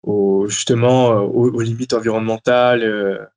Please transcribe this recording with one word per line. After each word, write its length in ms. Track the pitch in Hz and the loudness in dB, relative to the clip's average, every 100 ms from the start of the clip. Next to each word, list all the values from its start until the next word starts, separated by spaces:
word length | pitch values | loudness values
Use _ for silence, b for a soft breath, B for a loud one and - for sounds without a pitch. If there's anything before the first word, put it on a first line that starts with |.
aux, 420 | - 104 98 98 101 | -4 -2 0 0 -2
justement, 640 | - - 120 123 131 123 | -6 -2 0 4 4 4
euh, 100 | 110 | 2
aux, 300 | 101 120 120 | 0 0 0
aux 100 | 117 | 0
limites 320 | 113 117 123 | -4 -6 -4
environnementales, 920 | 120 113 110 110 113 - 123 123 120 | -2 -2 -2 -2 -2 0 2 4 2
euh, 340 | 113 104 98 101 104 | 0 -2 -4 -4 -12